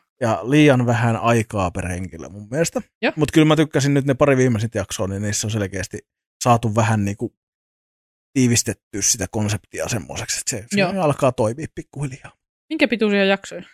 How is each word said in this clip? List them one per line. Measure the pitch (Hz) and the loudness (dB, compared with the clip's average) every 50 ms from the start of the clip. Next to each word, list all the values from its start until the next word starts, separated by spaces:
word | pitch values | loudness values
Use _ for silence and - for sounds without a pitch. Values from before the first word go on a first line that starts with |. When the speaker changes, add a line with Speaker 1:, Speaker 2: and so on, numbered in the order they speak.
| _ _ _ - | _ _ _ -4
Speaker 1:
Ja | 123 117 110 82 95 | -2 -2 0 -2 0
liian | 117 139 151 151 147 135 127 123 | 2 4 6 6 8 6 6 4
vähän | 117 120 113 117 117 113 110 | 2 2 2 2 0 0 0
aikaa | 98 117 117 117 107 - - 104 95 87 | 2 2 2 2 0 0 -2 -2 -2 -2
per | 85 92 90 90 | -4 -6 -6 -6
henkilö | 90 90 95 87 - 82 71 69 | -6 -8 -8 -10 -12 -14 -16 -16
mun | 87 101 104 101 | -16 -16 -14 -8
mielestä. | 117 147 170 165 - 254 202 _ _ _ | -4 -2 -2 -2 -4 -6 -8 _ _ _
Speaker 2:
Joo. | - 269 - | -4 -4 0
Speaker 1:
Mut | - 151 139 | 0 0 2
kyllä | - 160 156 | 4 6 6
mä | 156 156 | 6 6
tykkäsin | 151 156 147 - 151 131 139 143 | 4 2 2 0 0 0 2 2
nyt | 143 135 | 2 2
ne | 139 135 | 0 0
pari | 127 151 143 139 127 | 2 4 4 4 4
viimeisintä | 127 131 120 104 110 113 - 107 | 4 4 2 0 -2 -2 -4 -4
jaksoa, | 92 - - - 107 95 | -6 -6 -6 -6 -6 -6
niin | 98 98 | -4 -4
niissä | 104 110 110 - - 110 | -4 -4 -4 -4 -4 -4
on | |
selkeästi | 110 110 101 95 95 95 92 - - 107 - _ _ _ _ _ _ _ - | -4 -4 -4 -4 -6 -8 -10 -8 -10 -14 -14 _ _ _ _ _ _ _ 2
saatu | 123 120 117 - 113 104 | 2 2 2 2 0 0
vähän | 113 110 104 113 107 101 | 0 2 2 2 0 0
niinku | 101 98 - 123 110 - _ _ _ _ _ _ _ _ _ _ _ _ _ _ _ _ _ _ _ - | -2 -4 -4 -8 -8 -10 _ _ _ _ _ _ _ _ _ _ _ _ _ _ _ _ _ _ _ 0
tiivistettyä | 135 127 120 117 113 - - 98 - _ _ - 104 | 2 2 4 2 2 0 -2 -6 -8 _ _ -8 -4
sitä | 98 - - 110 92 - | -2 -2 -2 -2 -4 -4
konseptia | - 110 107 104 107 101 - _ - 90 78 - | -4 -2 -2 -2 -2 -4 -6 _ -10 -8 -6 -6
semmoiseksi, | - 110 73 64 - - 113 - - - | -6 -6 -6 -8 -10 -10 -8 -8 -8 -8
että | - - | -6 -6
se, | - 110 95 - - | -8 -8 -8 -4 -2
se | 202 | -2
Speaker 2:
Joo. | 196 175 190 196 | 0 0 0 0
Speaker 1:
alkaa | 175 147 139 - - 131 | 0 0 0 2 0 0
toimia | 123 - 120 107 120 143 160 - _ | 2 2 0 -2 -2 -4 -8 -12 _
pikkuhiljaa. | - 160 - - 139 143 143 131 - - - - _ _ _ _ _ _ - | -14 -16 -14 -10 -8 -8 -8 -8 -12 -18 -20 -20 _ _ _ _ _ _ -10
Speaker 2:
Minkä | 302 311 302 - | -4 -2 -2 -2
pituisia | 247 208 226 214 202 202 196 | 0 0 0 0 0 2 2
jaksoja? | 190 196 190 - - - 175 185 - | 2 0 -2 -4 -8 -16 -16 -16 -18